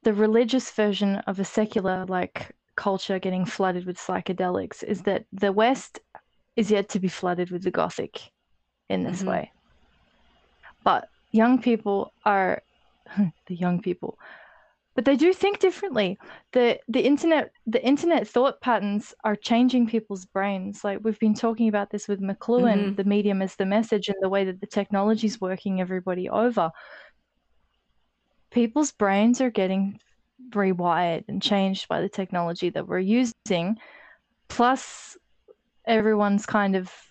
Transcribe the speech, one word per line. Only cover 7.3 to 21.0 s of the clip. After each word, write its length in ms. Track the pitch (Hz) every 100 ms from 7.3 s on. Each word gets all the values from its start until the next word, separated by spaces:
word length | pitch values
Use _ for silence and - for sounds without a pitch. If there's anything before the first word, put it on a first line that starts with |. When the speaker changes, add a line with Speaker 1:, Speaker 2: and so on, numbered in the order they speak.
| 175 180
Speaker 1:
with 120 | 180
the 80 | 185
Gothic 500 | - - - - - - _ _ _ _ _ _
in 160 | 95
this 160 | - 180
Speaker 2:
Mm-hmm. 80 | 190
Speaker 1:
way. 240 | - - _ _ _ _ _ _ _ _ _ _ _ - _
But 240 | 214 170 - _ _
young 300 | 220 233 254
people 500 | 254 226 208 196 - _
are, 380 | - 202 185 - _ _ _ _ -
<laughs> 100 | - 190 - _
the 80 |
young 260 | 175 180 175
people, 380 | 180 175 - - - - - _ _ _ _
but 100 | -
they 120 | 247 277
do 160 | 320
think 280 | 370 392 403
differently. 580 | 381 - 403 247 190 196 - - _
The, 260 | 254 240 - -
the 120 | 247
internet, 520 | - 285 330 311 - _ -
the 160 | 220
internet 440 | 240 277 339 311 208
thought 340 | - 269 -
patterns 540 | - 220 202 202 - -
are 120 | 214 208
changing 500 | - 233 254 247 233
people's 400 | 226 220 196 185
brains. 560 | 196 202 196 190 202
Like, 160 | 208 196